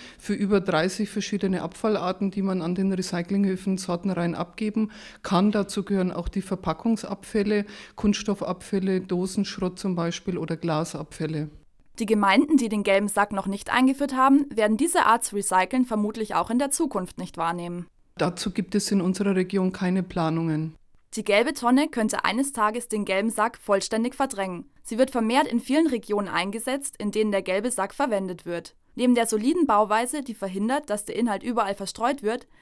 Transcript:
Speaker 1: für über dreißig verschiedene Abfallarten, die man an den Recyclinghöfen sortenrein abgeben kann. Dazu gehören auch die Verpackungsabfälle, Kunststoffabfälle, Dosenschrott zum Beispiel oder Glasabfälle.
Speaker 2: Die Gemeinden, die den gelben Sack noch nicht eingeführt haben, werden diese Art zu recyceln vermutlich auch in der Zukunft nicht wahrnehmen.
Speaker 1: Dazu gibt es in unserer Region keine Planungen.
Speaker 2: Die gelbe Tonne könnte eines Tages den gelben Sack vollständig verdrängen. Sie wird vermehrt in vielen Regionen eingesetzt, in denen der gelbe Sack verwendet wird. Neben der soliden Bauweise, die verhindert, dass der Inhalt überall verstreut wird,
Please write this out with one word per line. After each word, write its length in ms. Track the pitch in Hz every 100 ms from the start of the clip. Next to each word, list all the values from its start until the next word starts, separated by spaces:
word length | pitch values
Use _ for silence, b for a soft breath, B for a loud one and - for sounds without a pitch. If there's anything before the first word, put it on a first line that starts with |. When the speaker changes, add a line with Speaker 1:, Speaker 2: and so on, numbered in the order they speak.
| B B
Speaker 1:
für 160 | -
über 260 | 202 196 202
dreißig 480 | 190 160 180 190 208
verschiedene 540 | 214 - 202 196 185
Abfallarten, 680 | 170 - 220 208 180 185 196
die 100 | 185
man 220 | 190 185
an 100 | 165
den 180 | 180 190
Recyclinghöfen 880 | 190 185 175 170 202 196 185 190 190
sortenrein 560 | - 175 196 175 175
abgeben 560 | 165 175 - 214 214 214 B B B
kann. 300 | - 180 208
Dazu 320 | 208 196 -
gehören 280 | 190 196 185
auch 180 | 170 175
die 120 | 196
Verpackungsabfälle, 1200 | - 190 180 160 233 226 - 196 - 220 202 208 208 B B -
Kunststoffabfälle, 1040 | 214 202 - 202 - 180 - 196 190 185
Dosenschrott 760 | 185 175 185 190 196 - 185 180
zum 180 | 196 175
Beispiel 440 | 170 170 - 180
oder 180 | 160 165
Glasabfälle. 920 | 170 151 165 147 160 - 160 156 151 - - _ - -
Speaker 2:
Die 80 | 214
Gemeinden, 500 | 214 202 202 294 302
die 120 | 233
den 120 | 208
gelben 280 | 202 196 208
Sack 240 | 202 208
noch 120 | 202 196
nicht 260 | 196 -
eingeführt 440 | - 262 269 277 262
haben, 320 | 262 277 277
werden 280 | 214 214 214
diese 280 | 330 339 -
Art 180 | 233
zu 120 | - 202
recyceln 500 | 196 185 185 254 247
vermutlich 480 | 214 208 220 214
auch 160 | 165 180
in 80 | 233
der 140 | 277
Zukunft 480 | - 311 208 180 -
nicht 180 | 180 -
wahrnehmen. 480 | 165 175 175 175 175 _ _ -
Speaker 1:
Dazu 320 | 190 180 -
gibt 240 | - 180
es 160 | 208 -
in 100 | 202
unserer 340 | 180 185 202 185
Region 380 | 185 196 185
keine 280 | 185 180 185
Planungen. 760 | 185 - 160 160 165 156 156 - _ - _ -
Speaker 2:
Die 80 |
gelbe 300 | 208 202 247
Tonne 340 | 320 240 254 311
könnte 360 | 247 220 -
eines 300 | - 214 277
Tages 340 | 233 214 226 240
den 160 | 214
gelben 280 | 202 190 220
Sack 260 | 214 220 -
vollständig 560 | - 196 190 220 233
verdrängen. 560 | - 269 196 190 175 - _
Sie 160 | - 226
wird 120 | 254
vermehrt 360 | 254 220 254 -
in 120 | 233
vielen 280 | 240 285 330
Regionen 400 | 240 - 202 196
eingesetzt, 680 | 165 190 220 226 277 - -
in 140 | 208
denen 200 | 208 214
der 100 | 196
gelbe 300 | 190 185 233
Sack 220 | 214 190
verwendet 520 | - 277 202 190 175 -
wird. 300 | 170 165 - _ -
Neben 200 | 247 240
der 100 | 226
soliden 400 | 220 233 349 294
Bauweise, 560 | 208 214 220 240 302
die 140 | 269 220
verhindert, 540 | 196 190 214 277 294
dass 160 | 208 -
der 100 | -
Inhalt 280 | 240 196
überall 320 | 233 240 202 196
verstreut 460 | 196 - 233 262
wird, 240 | 202 247 - b